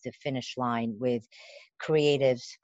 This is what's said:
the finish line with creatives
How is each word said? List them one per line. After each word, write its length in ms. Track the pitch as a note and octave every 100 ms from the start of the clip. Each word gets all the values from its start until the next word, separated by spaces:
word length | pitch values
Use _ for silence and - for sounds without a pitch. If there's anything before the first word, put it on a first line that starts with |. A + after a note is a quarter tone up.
the 100 | B2+
finish 420 | - D3 C3 - -
line 400 | B2 A#2 A#2 G#2+
with 240 | B2+ A#2+ G#2+ - - - - -
creatives 640 | - D#3 D3 C#3+ C3+ A#2+ - -